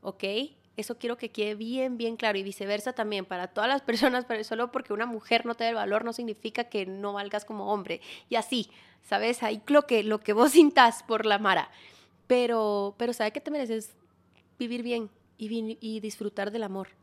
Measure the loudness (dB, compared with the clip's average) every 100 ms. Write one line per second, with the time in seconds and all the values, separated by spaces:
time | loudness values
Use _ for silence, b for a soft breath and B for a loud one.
0 | -10 -6 -4 -4 -6 _ _ -12 -10 -6
1 | -6 -6 -8 -4 -4 -4 -6 -4 -4 -2
2 | -6 -2 -2 -2 -4 -8 -4 -4 -4 -4
3 | -4 -4 -6 -8 -6 -2 0 0 -2 2
4 | 2 2 -4 -6 -4 -4 -4 -4 -6 -4
5 | -4 -6 0 0 0 -2 -2 -2 0 0
6 | -2 -6 -8 -8 -6 -6 -4 -4 -4 -6
7 | -6 -6 -6 -8 -8 -10 -2 -4 -4 -10
8 | B B B -2 0 -4 -4 B B B
9 | -4 -2 0 -2 -4 -6 4 4 6 0
10 | 2 -2 0 4 8 10 10 10 8 6
11 | -4 -2 2 2 4 2 0 B B B
12 | B _ _ 2 4 0 0 0 -2 -4
13 | -6 -2 -4 -4 -6 -6 -4 -6 -8 _
14 | _ _ _ _ _ _ -6 -4 -2 -4
15 | -4 _ _ _ -6 -6 -6 -8 -8 -8
16 | -8 -8 -8 -4 -6 -4 -6 -8 -10 _